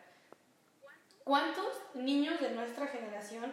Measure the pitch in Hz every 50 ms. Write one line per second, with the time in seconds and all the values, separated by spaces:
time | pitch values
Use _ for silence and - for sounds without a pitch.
0 | - - - - _ _ - - _ _ _ _ _ _ _ _ - - - -
1 | _ - - - - 269 277 294 320 320 320 370 403 - - - - - - 254
2 | 254 269 285 285 294 320 339 311 277 233 226 226 240 240 240 269 285 269 262 240
3 | 226 214 208 208 208 208 226 226 233 269